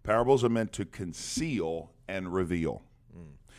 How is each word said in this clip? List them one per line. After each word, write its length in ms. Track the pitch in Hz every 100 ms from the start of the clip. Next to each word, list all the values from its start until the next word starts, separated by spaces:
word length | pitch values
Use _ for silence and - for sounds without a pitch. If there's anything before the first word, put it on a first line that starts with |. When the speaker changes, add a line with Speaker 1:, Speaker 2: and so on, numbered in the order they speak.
Speaker 1:
Parables 400 | - 113 123 135
are 60 | 120
meant 220 | 117 110
to 120 | - 98
conceal 1040 | - 90 - - - 165 117 80 82 76 - -
and 260 | 95 92
reveal. 500 | 92 85 87 78 53 - _ - 85
Speaker 2:
Mm. 180 | 80 71 -